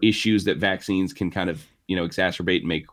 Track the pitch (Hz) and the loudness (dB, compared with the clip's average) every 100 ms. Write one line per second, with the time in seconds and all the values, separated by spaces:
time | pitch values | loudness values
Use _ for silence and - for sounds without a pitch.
0 | 110 104 113 107 92 78 98 92 - 95 | 2 2 2 2 2 0 0 -2 -2 -2
1 | 92 - 92 98 90 80 - _ - 92 | -2 -2 -4 -2 -4 -4 -10 _ -4 -2
2 | 85 - 92 - 90 90 85 80 76 | -2 0 0 0 0 0 0 -4 -6